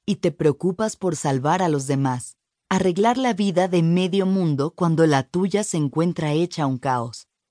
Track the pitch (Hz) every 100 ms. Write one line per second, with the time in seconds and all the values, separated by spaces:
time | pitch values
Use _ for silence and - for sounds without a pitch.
0 | - 202 180 151 151 139 180 180 220 -
1 | 185 151 151 135 143 180 175 147 135 139
2 | 139 127 - - _ _ _ 190 185 175
3 | 220 247 262 196 202 175 180 180 165 175
4 | 185 196 190 190 170 139 151 - 170 160
5 | 160 139 127 175 190 202 208 165 147 156
6 | 175 165 156 151 170 - 143 127 139 127
7 | 117 - - _ _